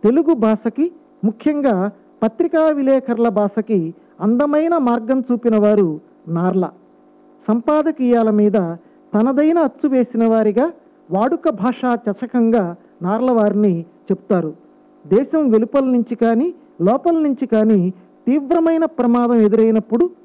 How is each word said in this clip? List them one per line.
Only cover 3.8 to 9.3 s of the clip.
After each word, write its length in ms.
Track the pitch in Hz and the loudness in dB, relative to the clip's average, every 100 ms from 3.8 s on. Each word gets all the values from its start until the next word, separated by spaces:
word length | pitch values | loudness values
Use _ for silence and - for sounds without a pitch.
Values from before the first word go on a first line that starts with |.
| 160 175 _ _ | -2 -8 _ _
అందమైన 560 | 190 240 294 294 330 339 | -2 0 0 0 0 0
మార్గం 440 | 254 233 220 262 | 0 -2 -2 -4
చూపిన 380 | 254 240 233 220 | -2 -2 0 2
వారు 420 | 208 208 185 156 _ _ - | 2 2 0 -2 _ _ -8
నార్ల. 420 | 165 180 185 170 - _ _ _ _ _ _ - | -4 -2 -2 -4 -8 _ _ _ _ _ _ -4
సంపాదకీయాల 800 | 226 233 302 302 311 254 240 220 | -2 0 0 0 -2 0 2 2
మీద 220 | 208 208 202 170 170 _ _ _ | 2 2 2 -2 -8 _ _ _
తనదైన 440 | 208 233 | -2 0